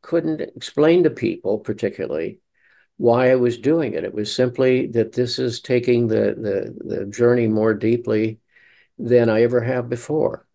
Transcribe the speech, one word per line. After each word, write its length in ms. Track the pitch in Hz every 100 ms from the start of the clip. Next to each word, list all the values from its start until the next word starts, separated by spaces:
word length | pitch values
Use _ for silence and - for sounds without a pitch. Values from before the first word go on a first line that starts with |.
couldn't 400 | - 165 160 156
explain 640 | - - - - 151 175
to 80 | 160
people 480 | - 107 92 95 107
particularly 800 | - 104 104 - 92 76 85 - _ _ _ _ _ _
why 340 | 117 117 127
I 40 | 131
was 220 | 120 113
doing 360 | 113 165 135
it. 100 | - 90
It 80 |
was 200 | 107 104 -
simply 520 | 127 120 131 127 -
that 260 | 113 110
this 260 | - 123 -
is 220 | 127 117
taking 460 | - 123 120 120 120
the, 680 | 110 107 - 107 98 - - -
the, 120 | -
the 80 | 101
journey 400 | 104 120 123 117
more 260 | 107 110
deeply 680 | 110 110 120 117 110 110 110 _ _ _ _ _ _
than 320 | 120 120 117
I 140 | 110
ever 180 | 117 123
have 280 | 117 127 120
before. 560 | 120 - 156 - - _